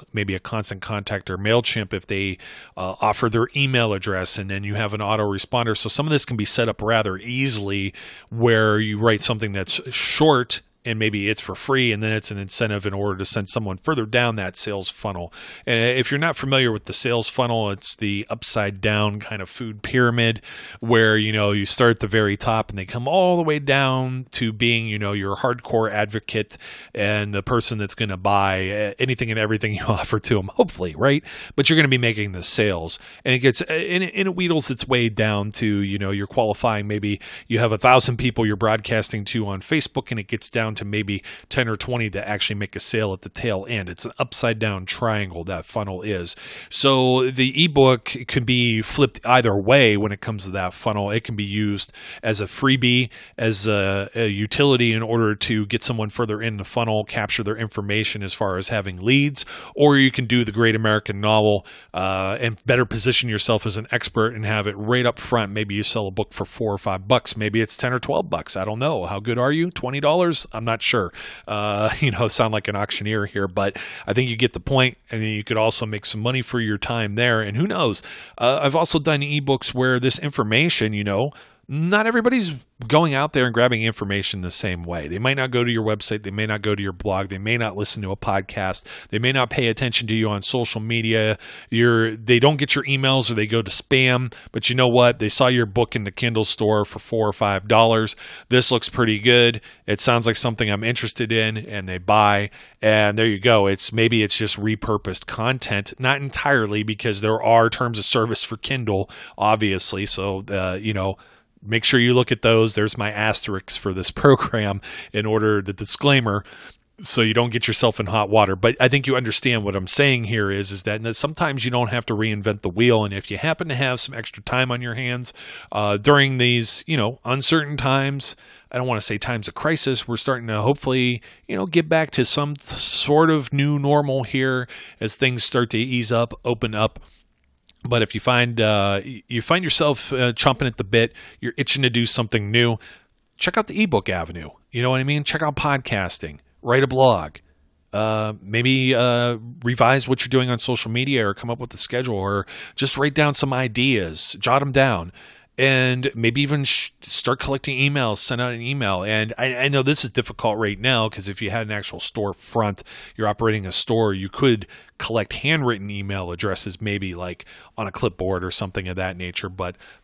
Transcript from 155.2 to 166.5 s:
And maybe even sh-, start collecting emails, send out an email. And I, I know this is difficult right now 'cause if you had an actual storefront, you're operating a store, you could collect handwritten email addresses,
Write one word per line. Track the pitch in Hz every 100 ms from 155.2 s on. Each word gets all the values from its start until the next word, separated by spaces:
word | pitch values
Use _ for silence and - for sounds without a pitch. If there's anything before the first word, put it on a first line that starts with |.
| - - _ -
And | 135 131 127 127 127 113
maybe | 117 123
even | 143 147
sh-, | 131 - - -
start | - - - 131
collecting | 139 139 - 127
emails, | 139 143 117 101
send | - 123
out | 123
an | 117
email. | 120 139 104 92
And | 101 107 107 117
I, | 131 123
I | 139
know | 139
this | 131 147
is | 120
difficult | - - - 117 104
right | 107 98
now | 127 120 110
'cause | - 95
if | 98
you | 101
had | 113 107
an |
actual | 104 - 90
storefront, | - 110 101 - - 117 107 98 - - - -
you're | 104
operating | 104 113 107 95
a |
store, | - - 113 107
you | 98 95
could | - 135 110 - - - -
collect | - 113 98
handwritten | - 139 160 123 104 101
email | 101 98 98 87
addresses, | 87 101